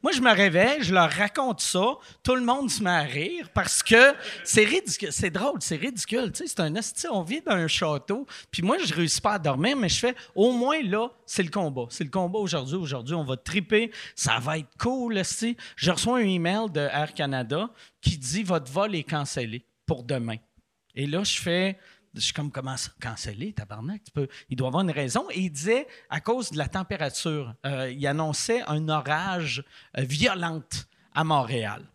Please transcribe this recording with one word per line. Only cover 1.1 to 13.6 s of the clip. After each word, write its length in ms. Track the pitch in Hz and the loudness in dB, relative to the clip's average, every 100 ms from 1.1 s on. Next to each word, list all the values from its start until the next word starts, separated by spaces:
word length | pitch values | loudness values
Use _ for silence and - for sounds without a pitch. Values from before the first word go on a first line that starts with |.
raconte 480 | 151 202 - 262 208 | 2 0 0 -2 0
ça. 240 | - - 214 - - - | 0 2 0 -2 -12 -6
Tout 140 | - 254 | 0 2
le 80 | |
monde 260 | 240 262 269 | 2 0 0
se 140 | - | 0
met 80 | 196 | 2
à 80 | 175 | 2
rire 500 | 147 139 170 349 - | 0 -2 -4 -6 -4
parce 300 | - 175 - | -2 0 0
que 320 | - 226 269 285 - - | 6 10 10 6 -8 -10
c'est 200 | - 226 | 2 4
ridicule. 480 | 214 339 240 - 180 | 6 2 -2 -6 -4
C'est 200 | - 190 | -2 -2
drôle, 260 | 156 254 156 | 0 -2 -2
c'est 160 | - 156 | -4 -2
ridicule. 540 | 226 233 - 233 233 | -4 -4 -4 -2 -2
Tu 120 | - | -6
sais, 40 | 339 | -6
c'est 120 | - | -2
un 160 | 160 180 | -2 -2
esti, 320 | 226 - 339 | -6 -6 -4
on 140 | 208 | -2
vit 180 | 165 285 | -2 -4
dans 120 | - | 0
un 140 | 196 160 | 0 2
château. 600 | - 165 147 - 214 285 - - | 0 0 -2 -2 -6 -6 -14 -10
Puis 100 | - | -2
moi, 160 | 175 330 | 0 2
je 160 | 302 | 0
réussis 280 | 156 165 - | 0 0 2
pas 120 | 214 | 0
à 60 | 202 | 0
dormir, 360 | 151 131 202 277 | 0 2 2 2
mais 140 | 190 | 2
je 80 | - | 2
fais, « 160 | 233 247 - - | 0 -2 -8 2
Au 160 | 233 | 4
moins, 320 | 240 254 311 | 4 2 0
là, 240 | 220 208 240 - - | 0 0 -2 -6 -6
c'est 160 | - | -2
le 80 | 175 | -2
combat. 380 | 202 165 127 117 | 0 -2 -4 -6
C'est 140 | - | -6
le 80 | 151 | -2
combat 260 | 190 175 208 | 0 0 0
aujourd'hui. 380 | 196 151 131 175 | 0 -2 -2 -4
Aujourd'hui, 400 | 160 135 120 170 | -4 -6 -4 -4
on 80 | |
va 140 | 139 131 | -2 -4
triper. 520 | - 185 | -2 -2